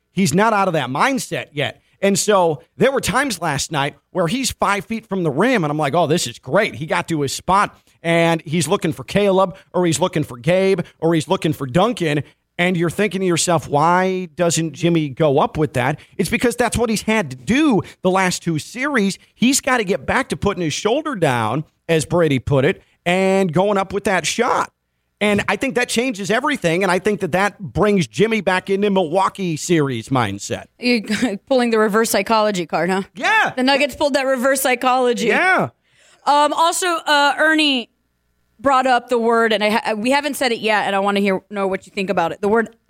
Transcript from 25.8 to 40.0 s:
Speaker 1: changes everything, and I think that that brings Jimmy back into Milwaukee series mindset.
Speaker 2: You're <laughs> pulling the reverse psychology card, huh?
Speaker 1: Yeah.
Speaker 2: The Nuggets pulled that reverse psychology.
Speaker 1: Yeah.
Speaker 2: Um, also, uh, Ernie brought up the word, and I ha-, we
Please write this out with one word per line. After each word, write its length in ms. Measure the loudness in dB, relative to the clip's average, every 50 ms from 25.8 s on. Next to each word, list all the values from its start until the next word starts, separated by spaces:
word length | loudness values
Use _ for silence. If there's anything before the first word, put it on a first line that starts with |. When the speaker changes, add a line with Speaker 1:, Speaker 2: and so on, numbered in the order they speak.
| -2 0
Speaker 1:
changes 420 | -2 -2 -2 -2 -4 -6 -4 -2
everything, 520 | -2 0 0 -2 -4 -2 0 0 0 2
and 100 | 2 0
I 60 | 0 0
think 220 | 0 -2 -2 -2
that 120 | -4 -2
that 260 | 0 0 0 -2 -2 -6
brings 480 | -14 -6 -2 0 2 4 4 2 0
Jimmy 360 | -2 0 0 0 2 2 0
back 260 | 0 0 -2 -2 0 -2
into 220 | -2 0 0 2
Milwaukee 640 | 2 2 0 2 0 0 0 0 -2 -4 -4 -4 -4
series 540 | -4 0 0 2 2 2 0 -2 -6 -4 -2
mindset. 560 | 0 0 0 0 -2 -6 -6 -8 -8 -8 -8 -16 _ _
Speaker 2:
You're 600 | -2 0 0 0 0 -2 -4 -2 -2 -4 -4 -8
<laughs> 80 | -4
pulling 240 | _ 0 2 2 2
the 80 | 2 2
reverse 320 | 2 2 2 0 0 2
psychology 560 | 0 -2 0 0 2 2 2 0 0 -2 -4
card, 240 | -2 -2 -2 0 0
huh? 100 | 0 -2 -4 -6 _
Speaker 1:
Yeah. 400 | -4 -2 0 2 2 2 0 -2
Speaker 2:
The 60 | 0
Nuggets 340 | 0 2 2 2 0 -2 -2
pulled 160 | -2 -2 0
that 120 | 0 0 0
reverse 340 | 0 0 0 2 0 0 2
psychology. 680 | 0 0 0 0 2 0 2 2 2 2 0 0 0 0
Speaker 1:
Yeah. 420 | 2 2 2 2 2 2 0 -2 -6 _ _ _ _ _ _ _ _ _ _
Speaker 2:
Um, 260 | 2 4 4 4 2
also, 340 | 2 2 2 2 2 0 -2
uh, 480 | -2 -2 -2 0 2 2 4 4 2 2 2
Ernie 500 | 2 2 4 2 2 2 0 -2 -4 -8 _ _ _ _ _ _ _ _ _ _ _ _ _ _
brought 260 | 0 2 2 4 4
up 220 | 4 2 2 2 0
the 80 | -2 0
word, 360 | 2 2 2 2 2 2 2
and 100 | 0 0
I 60 | 0
ha-, 240 | 0 0 -2 -2 -4
we 160 | -2